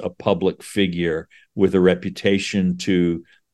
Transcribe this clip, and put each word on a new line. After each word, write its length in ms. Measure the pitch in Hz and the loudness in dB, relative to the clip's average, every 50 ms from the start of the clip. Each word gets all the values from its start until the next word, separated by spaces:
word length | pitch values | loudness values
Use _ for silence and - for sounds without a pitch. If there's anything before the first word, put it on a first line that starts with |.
| - | -10
a 80 | 90 | -10
public 500 | - - - 107 98 87 92 92 - - | -10 -6 -2 -2 -2 0 0 -2 -2 -4
figure 680 | - - - 104 98 92 85 87 85 85 80 80 80 - _ - _ _ _ | -10 -6 -2 0 0 0 0 -2 -2 -2 -2 -4 -6 -10 _ -20 _ _ _
with 180 | - 98 92 95 | 0 0 2 4
a 80 | 95 | 4
reputation 960 | 90 92 90 90 - 98 90 - - 101 98 98 98 - - 101 92 92 90 | 4 4 4 2 -2 -8 -10 -4 0 0 0 0 0 -2 -2 0 0 0 0
to 460 | 90 - - 95 90 87 85 85 82 85 - _ _ _ _ | -2 -2 0 0 2 2 0 0 -4 -6 -12 _ _ _ _